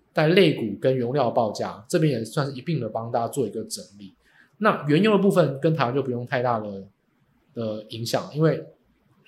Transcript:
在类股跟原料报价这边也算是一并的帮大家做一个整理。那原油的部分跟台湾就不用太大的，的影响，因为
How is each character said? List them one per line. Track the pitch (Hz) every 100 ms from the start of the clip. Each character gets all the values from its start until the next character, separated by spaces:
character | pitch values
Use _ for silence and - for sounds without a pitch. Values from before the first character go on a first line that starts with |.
| _
在 | - 156
类 | 185 170
股 | 127 110 -
跟 | 135
原 | 131 120
料 | 143 120
报 | 127 110
价 | 101 101 95 -
这 | 175
边 | 156 117
也 | 113
算 | 160 139
是 |
一 | 127
并 | 165 151
的 | 110
帮 | 113 117
大 | 120
家 | 113
做 | 139 107
一 |
个 | 113
整 | - 101 87 101
理。 | 95 - _ _ _ _
那 | 208 170 147
原 | 151
油 | 214
的 | 202
部 | 196
分 | 180 143 -
跟 | 165
台 | 151 120
湾 | 135
就 |
不 | 131
用 | 120 123
太 | 131
大 | 123 113
的， | 104 98 98 _ _ _ _ _ _
的 | - 110 107 -
影 | 113 117
响， | 123 -
因 | 147
为 | 160 135 - _ _ _ _ _